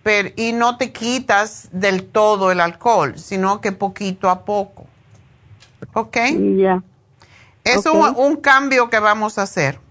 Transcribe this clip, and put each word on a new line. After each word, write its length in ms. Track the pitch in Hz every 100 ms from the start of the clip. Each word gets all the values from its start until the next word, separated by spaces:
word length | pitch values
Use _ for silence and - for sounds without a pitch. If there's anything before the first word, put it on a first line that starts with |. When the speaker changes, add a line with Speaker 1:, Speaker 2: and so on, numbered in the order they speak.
Speaker 1:
Pero, 280 | 214 208 190 -
y 160 | 226
no 240 | 233 240 240
te 140 | 254
quitas 720 | - 226 254 254 202 214 - -
del 340 | 180 196 190 190
todo 440 | 220 214 208 190
el 80 | 180
alcohol, 580 | 170 170 240 214 143 131
sino 400 | - 190 190 208
que 100 | 208
poquito 560 | 190 202 190 196 190 190
a 160 | 185 196
poco. 420 | 208 196 - - _ _ - _ _ _ - - _ -
¿Ok? 240 | 220 220 247 240 311 202 190
Speaker 2:
Ya. 240 | 190 185 - _ _ _ _ - - _ -
Speaker 1:
Es 200 | 262 320
Speaker 2:
Ok. 80 |
Speaker 1:
un, 200 | 320 294 247
un 200 | 277 302
cambio 520 | 285 269 277 262 240
que 80 | 226
vamos 380 | 214 214 214 214
a 40 |
hacer. 340 | 196 - 135 - -